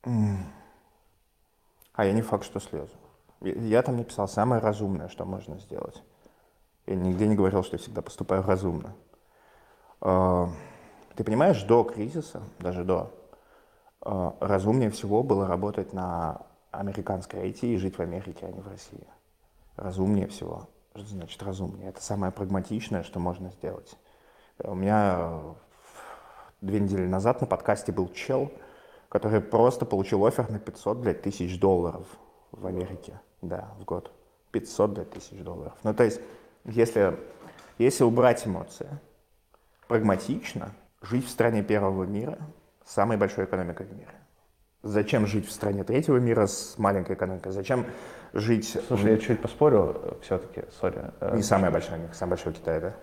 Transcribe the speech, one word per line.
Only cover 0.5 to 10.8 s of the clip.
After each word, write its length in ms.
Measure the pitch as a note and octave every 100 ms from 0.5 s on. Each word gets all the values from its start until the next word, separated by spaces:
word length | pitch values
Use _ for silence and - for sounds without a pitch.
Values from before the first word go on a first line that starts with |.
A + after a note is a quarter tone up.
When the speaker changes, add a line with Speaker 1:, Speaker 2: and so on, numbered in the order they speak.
| - - _ _ _ _ _ _ _ _ _ _ _ _
Speaker 1:
А 120 | -
я 80 | G2+
не 100 | G#2+
факт, 220 | A2 G#2+
что 160 | - -
слезу. 320 | - D#2 C#2+ - - _ _ _
Я, 120 | F#2+
я 280 | - A2+ A2+
там 140 | B2+ A#2+
написал 320 | A#2 - G2
самое 340 | - A2+ A#2
разумное, 460 | A2 G#2 G2+ F2+ E2+
что 160 | -
можно 340 | F#2 F#2+ - D2+
сделать. 460 | - - - - _ _ _ _ _ _ _ _ -
Я 80 |
нигде 320 | F#2+ F#2 F#2 G#2+
не 80 |
говорил, 300 | G#2 F#2+ F#2+
что 100 | F2+
я 40 | E2+
всегда 220 | - G#2
поступаю 440 | - - G2 F#2+
разумно. 500 | G2 F#2+ F#2 D#2+ - - _ _ _ _ _ _ _ _ _ _
А, 480 | - F#2 F#2 F2+ F2 E2+ - -